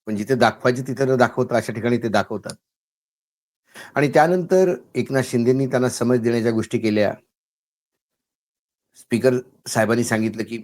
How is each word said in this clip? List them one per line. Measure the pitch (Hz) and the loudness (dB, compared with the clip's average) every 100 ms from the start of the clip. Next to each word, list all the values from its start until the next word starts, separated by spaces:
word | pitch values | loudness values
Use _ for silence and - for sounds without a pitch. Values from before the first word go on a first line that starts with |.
| - | -8
पण | 104 | -6
जिथे | 107 | -2
दाखवायचे | 131 117 - 131 127 | 2 2 2 -2 -2
तिथे | 135 127 | -4 -2
न | 135 131 | 0 2
दाखवता | 117 - 120 120 | 2 0 -2 -2
अशा | 110 | -4
ठिकाणी | 113 113 120 | -4 -2 -2
ते | 117 | -2
दाखवतात. | 104 95 107 - - _ _ _ _ _ _ _ _ _ _ _ - - | -2 -2 -8 -12 -18 _ _ _ _ _ _ _ _ _ _ _ -20 -8
आणि | 139 143 | -2 2
त्यानंतर | 156 156 185 170 185 185 - - | 4 4 2 2 2 4 0 -6
एकनाथ | 131 117 135 | -6 -2 -2
शिंदेंनी | 127 123 117 131 131 | 0 0 2 2 2
त्यांना | 127 123 | 0 0
समज | - 120 123 | 0 0 2
देण्याच्या | 113 117 113 | 2 0 0
गोष्टी | 113 110 117 | -2 -2 -2
केल्या. | 107 107 101 - _ _ _ _ _ _ _ _ _ _ _ _ _ _ _ _ _ | 0 2 0 -2 _ _ _ _ _ _ _ _ _ _ _ _ _ _ _ _ _
स्पीकर | _ - 117 131 127 127 _ - | _ -4 0 2 0 -4 _ -6
साहेबांनी | 117 107 117 | -2 0 0
सांगितलं | 113 110 110 113 | -2 -2 -2 -6
की | 110 113 | -10 -12